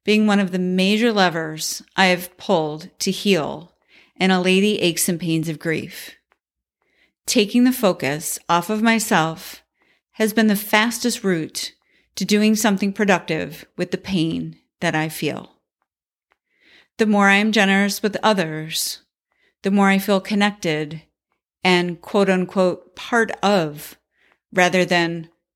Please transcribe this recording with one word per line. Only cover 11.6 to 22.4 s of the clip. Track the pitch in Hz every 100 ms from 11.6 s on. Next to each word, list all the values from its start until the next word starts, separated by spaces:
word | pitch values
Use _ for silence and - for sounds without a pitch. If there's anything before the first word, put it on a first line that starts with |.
| - - _ _ _ -
to | 190
doing | 208 214
something | 214 220 190 196
productive | 196 208 180 - 160 - 165 - -
with | 180
the | 185
pain | - 190 160 170 160 - _ -
that | 170
I | 156 160
feel. | - 151 - - _ _ _ _ _ _ _ _ _ _ _ _ _ _ -
The | 220
more | 202 196
I | 196
am | 214
generous | 214 190 196 202 196
with | 214 -
others, | 220 202 160 156 160 160 - - _ _ _ _ _ _
the | 196
more | 202 196
I | 196
feel | 196 190
connected | 190 208 208 202 170 151 151 160 - _ _ _ _ _
and | 185 180 175 165
quote | - 208 190
unquote | 185